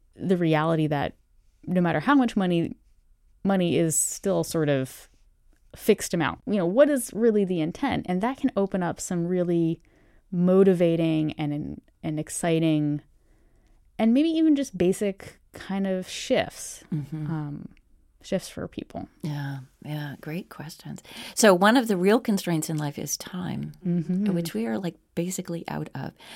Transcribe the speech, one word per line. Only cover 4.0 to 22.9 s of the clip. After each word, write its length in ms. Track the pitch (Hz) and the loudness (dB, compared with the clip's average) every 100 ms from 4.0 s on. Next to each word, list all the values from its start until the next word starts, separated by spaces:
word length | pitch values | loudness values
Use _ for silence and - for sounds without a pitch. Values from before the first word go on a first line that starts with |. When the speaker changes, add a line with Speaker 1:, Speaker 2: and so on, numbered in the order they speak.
| - - 202 175 | -4 -4 -2 -2
Speaker 1:
sort 260 | 156 165 147 | 0 0 2
of 400 | 139 131 - - _ _ _ _ _ _ - | 0 -2 -10 -20 _ _ _ _ _ _ -6
fixed 380 | - 202 - | 2 2 2
amount. 260 | 175 131 - - | -2 -2 -4 -4
You 80 | 202 | 0
know, 80 | 170 | 2
what 240 | 214 294 | 4 4
is 220 | 277 - | 4 -4
really 300 | - 233 208 190 | 0 2 2 0
the 140 | 180 | 0
intent? 440 | 156 - 269 - - | -2 -2 -4 -2 -2
And 140 | 180 | -2
that 160 | 226 269 | -2 -2
can 140 | 262 - | -2 -2
open 260 | 196 196 | -2 -2
up 160 | 170 - | -4 -6
some 280 | - 175 170 | -6 -4 -2
really 540 | 180 175 170 165 165 _ _ _ - - | 0 0 2 0 -2 _ _ _ -20 -6
motivating 1040 | 180 180 190 196 180 170 165 165 156 156 | 0 4 6 6 6 4 4 2 2 0
and, 480 | - 147 147 - - _ _ | -2 -4 -4 -6 -10 _ _
and 160 | 156 156 | -6 -6
exciting 840 | 151 - 175 165 160 156 147 147 - _ _ _ _ _ _ _ _ - | -6 -2 0 2 4 2 2 -2 -6 _ _ _ _ _ _ _ _ 0
and 160 | 226 | 4
maybe 160 | 247 320 | 4 4
even 260 | 320 320 277 | 4 4 4
just 220 | 269 180 | 0 -2
basic 600 | 180 190 202 196 - - _ | -2 0 -2 -4 -14 -20 _
kind 340 | - - 196 196 | -16 -8 -4 -2
of 200 | 185 185 | -4 -6
shifts, 760 | - - 247 - - - - - | -8 0 0 0 -8 -14 -14 -6
Speaker 2:
Mm-hmm. 320 | 151 139 156 151 | -6 -6 -8 -6
Speaker 1:
um, 420 | 156 147 143 - - _ _ _ _ | -6 -6 -10 -14 -20 _ _ _ _
shifts 280 | - 190 - | -6 -6 -6
for 180 | - - | -12 -10
people. 400 | - - - - - | -10 -12 -12 -14 -10
Speaker 2:
Yeah, 380 | 151 147 139 139 131 _ 143 | -8 -6 -6 -10 -14 _ -10
yeah, 300 | 151 147 135 | -8 -10 -12
great 300 | - 165 - | -10 -10 -12
questions. 520 | - 151 - 147 - - - - | -16 -16 -16 -16 -16 -16 -18 -10
So 200 | - 220 | 4 6
one 240 | 180 202 262 | 8 6 6
of 100 | 226 | 4
the 80 | 185 | 2
real 240 | 190 240 | 4 4
constraints 500 | 269 190 - 165 151 | 2 -2 0 -2 -2
in 80 | 156 | -4
life 220 | 147 | -4